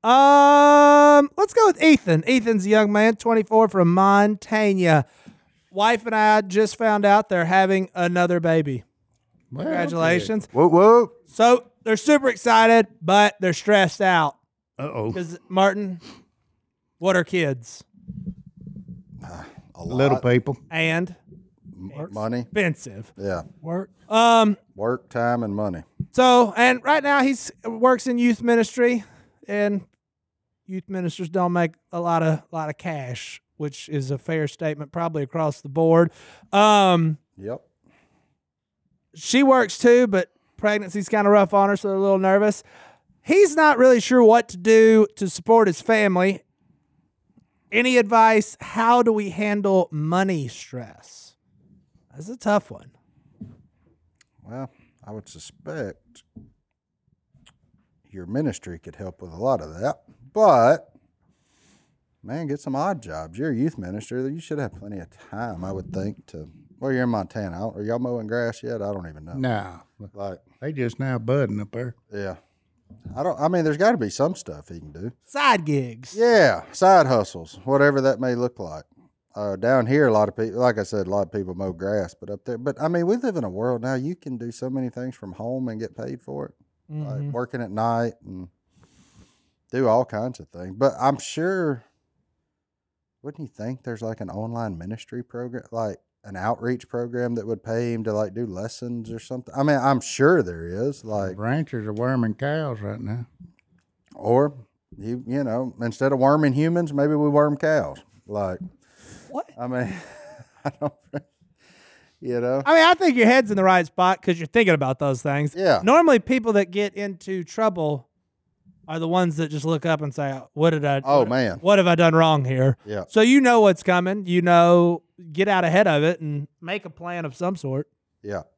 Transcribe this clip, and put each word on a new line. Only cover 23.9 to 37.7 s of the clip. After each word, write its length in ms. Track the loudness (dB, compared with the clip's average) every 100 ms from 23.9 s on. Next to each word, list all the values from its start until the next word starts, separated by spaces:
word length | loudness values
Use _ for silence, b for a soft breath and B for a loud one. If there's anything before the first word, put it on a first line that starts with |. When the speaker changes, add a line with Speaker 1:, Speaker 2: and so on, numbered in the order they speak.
| _ _
Speaker 1:
Um, 480 | 2 4 4 4 0 _
Speaker 3:
Work, 340 | -6 -4 -4 _
time, 340 | -4 -2 -2
and 120 | -4
money. 280 | -4 -6 -8 -14 _ -6
Speaker 1:
So, 400 | 2 4 4 2 2
and 260 | 0 0
right 200 | 0 0
now 180 | 0 0
he's 300 | 0 -2 -8 _
works 440 | -12 0 2 2 -2
in 100 | 0
youth 240 | 0 2
ministry, 640 | 2 2 0 0 0 0 b b b b -8
and 380 | -4 -2 -4 -10 _ _ _ _ _ _ _
youth 240 | -14 -14 -8
ministers 400 | -6 -6 -6 -4
don't 240 | -2 0
make 220 | 0 -2 _ _
a 80 | -8
lot 220 | -2 0
of, 180 | 0 -2 _
lot 180 | -10 -8
of 80 | -10
cash, 640 | -10 -10 -10 -12 -14 -20 _ _
which 300 | -10 -10 -8
is 200 | -8 -6
a 80 | -8
fair 300 | -6 -4 -6
statement 440 | -6 -8 -8 -12
probably 300 | -8 -6 -6
across 400 | -8 -4 -4 -6
the 80 | -8
board. 420 | 0 4 4 4 b b b b
Um, 680 | 4 6 6 6 4 2 -2 _ -14
Speaker 3:
Yep. 240 | -12 -12 _